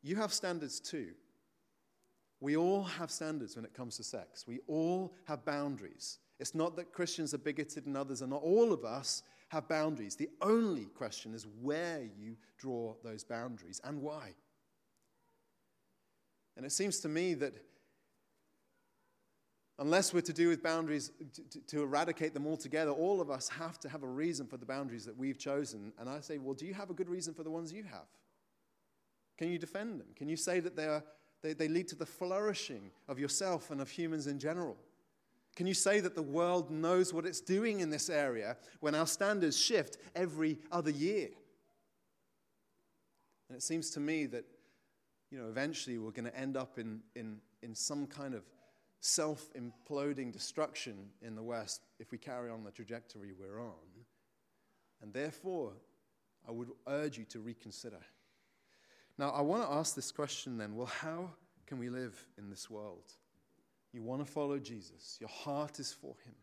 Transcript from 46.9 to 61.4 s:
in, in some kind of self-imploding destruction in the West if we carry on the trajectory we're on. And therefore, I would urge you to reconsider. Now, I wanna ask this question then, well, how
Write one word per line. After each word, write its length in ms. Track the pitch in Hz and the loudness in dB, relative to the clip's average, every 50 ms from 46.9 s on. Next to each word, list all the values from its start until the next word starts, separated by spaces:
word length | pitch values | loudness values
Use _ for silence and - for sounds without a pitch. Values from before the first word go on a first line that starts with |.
| 107 110 110 _ _ | -6 -8 -10 _ _
in, 220 | 123 113 110 107 107 - _ _ _ | -10 -10 -10 -10 -12 -16 _ _ _
in 140 | - 117 110 | -12 -10 -6
some 320 | - - - 151 143 143 143 | -4 -4 -2 -2 -2 -4 -4
kind 260 | 143 147 143 139 127 | -6 -8 -8 -6 -6
of 100 | 107 92 - - - - - _ _ _ _ _ _ | -8 -8 -12 -20 -20 -20 -20 _ _ _ _ _ _
self-imploding 1300 | - - - - 156 156 151 - - - - 135 120 120 - - - - 151 139 139 147 143 135 135 120 | 2 4 4 4 4 2 0 -2 -6 -14 -10 -10 -10 -10 -10 -12 -10 -4 -2 0 0 0 0 0 -2 -4
destruction 760 | 110 - - - - - 156 143 - - - 127 107 101 98 101 - _ | -4 -6 -8 -4 0 0 0 0 0 -6 -8 -8 -8 -10 -14 -16 -18 _
in 140 | 107 117 110 | -12 -10 -10
the 80 | 110 113 | -8 -6
West 380 | 117 120 117 107 - - - _ _ _ _ | -4 -4 -4 -4 -4 -6 -8 _ _ _ _
if 120 | 117 - | -12 -10
we 60 | - 117 | -10 -10
carry 320 | - 151 127 123 123 117 | -8 -6 -6 -6 -6 -6
on 140 | 113 113 110 | -8 -8 -10
the 80 | 101 | -12
trajectory 600 | 98 - 113 101 117 117 113 - - 110 101 101 95 92 | -12 -12 -10 -8 -8 -10 -10 -12 -16 -14 -12 -12 -12 -12
we're 240 | 98 95 101 110 | -12 -10 -8 -8
on. 120 | 120 113 92 80 80 87 92 113 117 _ _ _ _ _ _ _ _ _ _ _ _ _ _ _ _ _ _ _ - | -8 -10 -10 -14 -20 -20 -20 -20 -20 _ _ _ _ _ _ _ _ _ _ _ _ _ _ _ _ _ _ _ -16
And 100 | 104 101 | -8 -4
therefore, 600 | 131 143 156 147 - - 190 185 170 139 107 95 107 - _ _ _ _ _ _ _ _ _ _ _ _ - | -2 -2 -2 -4 -6 -6 -4 -2 -2 -2 -2 -6 -12 -20 _ _ _ _ _ _ _ _ _ _ _ _ -8
I 40 | |
would 180 | 117 117 123 117 131 - _ 127 | -8 -6 -6 -8 -10 -12 _ -2
urge 320 | 139 143 151 151 135 120 | -2 0 0 -2 -4 -4
you 60 | 110 | -10
to 140 | - - 120 | -10 -10 -10
reconsider. 600 | 107 120 117 - - 110 98 - - 120 107 85 82 - _ _ _ _ _ _ _ _ _ _ _ _ _ _ _ _ - - - _ _ - | -10 -10 -10 -12 -14 -14 -14 -12 -12 -12 -12 -14 -18 -20 _ _ _ _ _ _ _ _ _ _ _ _ _ _ _ _ -20 -20 -20 _ _ 0
Now, 100 | 139 143 | 0 2
I 120 | 117 143 | 4 4
wanna 280 | 143 147 185 226 240 151 | 4 4 4 4 2 2
ask 240 | 143 147 160 160 - | 2 2 2 2 -2
this 180 | 139 127 - | -2 -4 -6
question 460 | - - 147 143 - - - 135 123 113 | -2 -2 -2 -2 -2 -6 -6 -6 -4 -4
then, 180 | 107 104 104 | -4 -4 -2
well, 120 | 113 123 117 | -4 -4 -4
how 420 | - - - 160 160 170 180 180 156 - | -4 -4 -4 -4 -4 -4 -6 -8 -10 -14